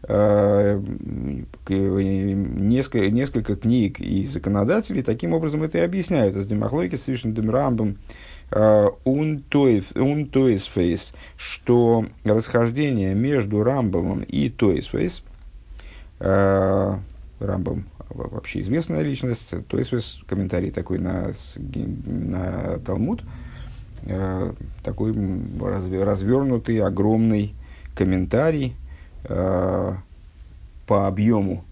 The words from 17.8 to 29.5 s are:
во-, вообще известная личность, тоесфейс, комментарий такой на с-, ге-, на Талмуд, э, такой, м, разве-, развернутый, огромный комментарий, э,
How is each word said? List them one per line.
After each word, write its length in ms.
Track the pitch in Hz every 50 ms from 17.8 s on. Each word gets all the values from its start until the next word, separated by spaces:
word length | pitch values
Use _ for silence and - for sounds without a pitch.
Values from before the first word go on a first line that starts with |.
| - - - - - -
во-, 180 | - - -
вообще 340 | - - - - - - -
известная 420 | 101 95 123 165 160 - - 156 156
личность, 500 | 147 135 123 131 127 117 - - - - - -
тоесфейс, 540 | - - 127 127 - 127 117 113 - - - -
комментарий 440 | - 95 98 98 90 - 90 92 92
такой 260 | - 90 90 - 92
на 360 | - 87 92 92 90 - - -
с-, 220 | - - - -
ге-, 300 | - - - - - -
на 920 | - - - - - - - - 92 92 92 92 92 92 95 95 87 87 87
Талмуд, 440 | - - 95 101 117 165 240 226 - - - - - - - - - - - - - - - - -
э, 500 | 98 98 95 95 95 92 92 95 90 85 - - - - - -
такой, 280 | - 104 101 107 110
м, 500 | 110 107 101 95 92 92 - - 92 -
разве-, 420 | 98 98 95 98 92 92 92 95 98
развернутый, 760 | 101 104 95 98 107 123 135 139 135 123 113 113 - 113 110
огромный 720 | 101 98 98 95 104 107 110 113 113 113 110 104 104 101 - - - - - - - - -
комментарий, 840 | - 92 92 92 92 92 - - 120 151 165 156 147 135 123 123 - - - - - - - - - -
э, 680 | - - 87 92 95